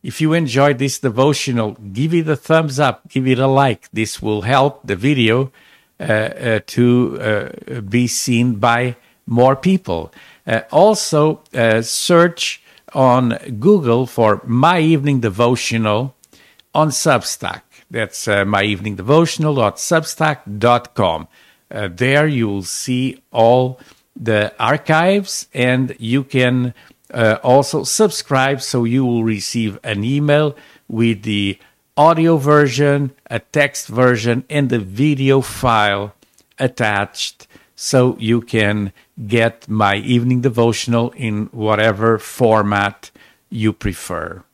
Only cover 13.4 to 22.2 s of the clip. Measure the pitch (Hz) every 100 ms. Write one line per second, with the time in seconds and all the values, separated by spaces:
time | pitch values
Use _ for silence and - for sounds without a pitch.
13.4 | - 110 139 208 135 117 127 - 110 104
14.4 | - 117 151 180 160 160 143 139 113 92
15.4 | 120 123 - 117 110 104 135 _ _ _
16.4 | _ _ _ 151 156 135 160 123 - -
17.4 | 90 87 _ _ _ 113 107 - - 101
18.4 | 98 104 104 98 104 98 98 151 170 -
19.4 | 156 139 107 - - 165 156 - 156 143
20.4 | - 104 117 123 - - 95 80 80 _
21.4 | _ _ _ - 101 90 123 139